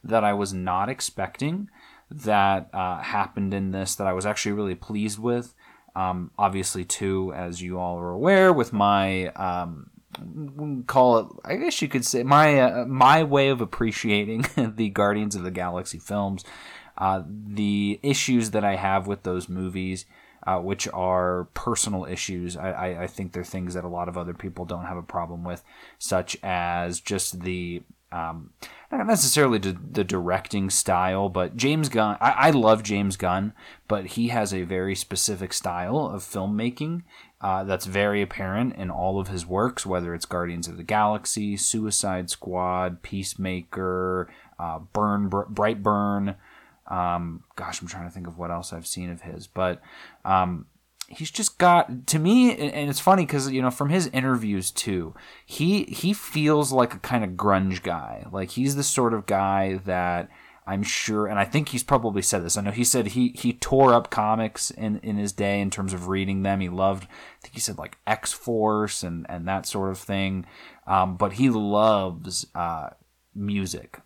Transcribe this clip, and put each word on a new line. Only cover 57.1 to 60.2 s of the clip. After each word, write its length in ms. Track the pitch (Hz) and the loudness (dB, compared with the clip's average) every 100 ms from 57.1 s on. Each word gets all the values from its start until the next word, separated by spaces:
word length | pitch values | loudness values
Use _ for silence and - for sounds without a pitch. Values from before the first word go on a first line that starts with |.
| 123 | -2
of 80 | 101 | -2
grunge 520 | 90 104 95 95 90 | 0 4 4 2 -2
guy. 420 | 92 85 55 57 110 | -6 -6 -8 -12 -8
Like, 200 | 95 92 | -6 -6
he's 240 | 117 139 | -2 0
the 80 | 139 | 0
sort 300 | 139 - 117 | 0 2 2
of 140 | 113 98 | 0 0
guy 520 | 98 98 98 95 95 | 2 2 2 0 -2
that 440 | 95 90 90 87 | -2 -2 0 -2